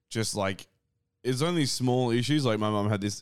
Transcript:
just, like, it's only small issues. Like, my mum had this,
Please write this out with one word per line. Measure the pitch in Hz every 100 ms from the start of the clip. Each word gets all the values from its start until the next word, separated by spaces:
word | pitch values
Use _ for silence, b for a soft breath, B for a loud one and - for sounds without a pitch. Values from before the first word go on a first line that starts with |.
| -
just, | 117 107
like, | 104 98 95 - _ _ _ _ _
it's | 120 127
only | 165 175 135
small | - 127 123 123
issues. | 120 120 151
Like, | 127 107
my | 107
mum | 104 104
had | 104
this, | 104 101